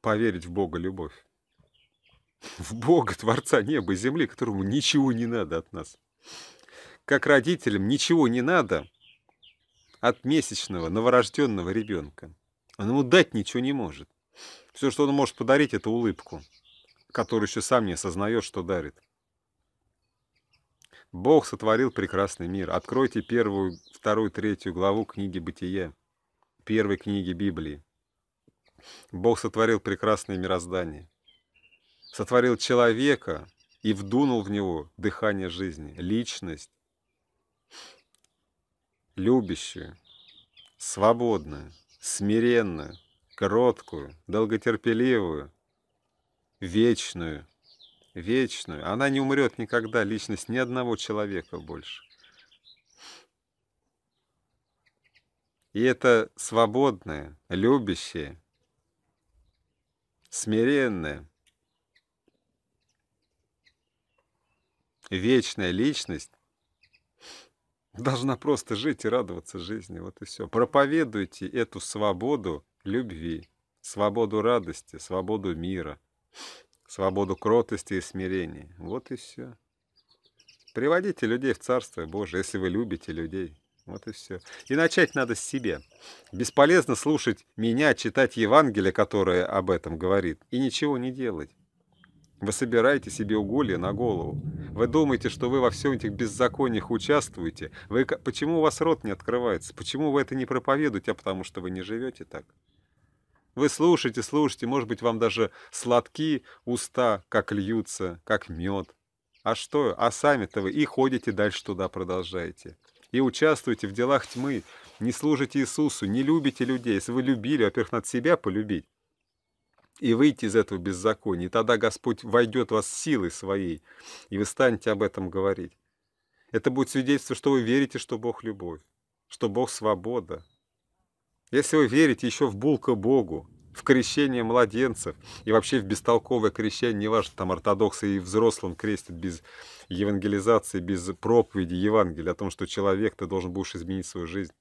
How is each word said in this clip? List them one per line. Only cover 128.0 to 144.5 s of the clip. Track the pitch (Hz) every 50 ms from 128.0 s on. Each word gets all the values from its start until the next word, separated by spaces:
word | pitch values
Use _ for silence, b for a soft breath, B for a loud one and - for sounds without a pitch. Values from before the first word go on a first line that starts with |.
| - - 127 110
Бог – | 113 120 117 - -
любовь, | 113 107 101 92 87 82 78 _ _ _ _ _ _ _ _ _
что | _ - - - 113
Бог – | 98 117 110 107
свобода. | - - 107 107 104 92 90 110 123 120 90 - 82 80 - _ _ _ _ _ _ _ _ _ _ _ _ _ _ _ _ _ _ _ _ _
Если | - 135 143 - -
вы | 156 147
верите | 117 117 143 160 147 123 - -
еще | 120 - - 147
в | 127 101
булка | 101 113 147 151 123 - - 123
Богу, | 104 95 113 135 135 107 85 82 73 - - - - _ - -
в | -
крещение | - - 135 127 117 - - 147 147 135 127 123
младенцев | 117 113 117 123 120 104 101 113 131 131 107 - - - 78 - B B B B B
и | 107
вообще | 107 110 104 - - 127
в | 101
бестолковое | 95 104 - - - 117 113 - - 127 120 107 104
крещение, | - - 110 107 - - - 120 113 101 104
неважно, | 107 110 113 101 - -
там | - 95 92
ортодоксы | 92 85 - 107 101 98 107 101 - - - 101 98
и | 98
взрослым | 90 90 95 110 113 113 - - - 92 85
крестят | - - 107 104 92 - - 87
без | 82 85 92 85 80 B B B B B B B B B B
евангелизации, | 95 87 101 101 101 98 92 107 101 101 95 110 113 107 - - - 98
без | 87 87 98 90 87 92 92 -
проповеди | - 110 117 120 110 - - 101 92 82 90
Евангелия | 90 95 104 107 110 101 90 80 76 80 87
о | 87
том, | - 101 95
что | - - 98
человек, | - - - 98 98 95 95 107 110 -
ты | - 101
должен | 85 95 95 90 92
будешь | 87 98 92 - -
изменить | 90 82 87 95 95 90
свою | - - 92 87
жизнь. | 82 87 98 95 82